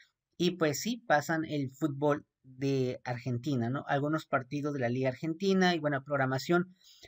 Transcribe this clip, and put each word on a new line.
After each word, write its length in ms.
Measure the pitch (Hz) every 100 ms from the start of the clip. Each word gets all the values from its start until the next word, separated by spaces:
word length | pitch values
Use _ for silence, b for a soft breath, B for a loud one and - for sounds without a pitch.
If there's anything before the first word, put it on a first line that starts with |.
| b _ _ -
y 160 | 175
pues 280 | 175 156 135
sí, 220 | 208 240 -
pasan 380 | 147 139 160
el 260 | 156 147 135
fútbol 560 | - 156 139 147 147 - _
de 580 | 131 127 139 135 127 -
Argentina, 640 | - 120 131 120 151 131 117
¿no? 140 | 135 -
Algunos 380 | 143 147 156 -
partidos 460 | 139 123 143 147
de 60 | 143
la 80 | 120
Liga 200 | 123 131
Argentina 640 | 127 160 160 196 190 180
y 60 | 170
buena 200 | 151 139
programación. 760 | 139 143 131 131 - 175 185 B B B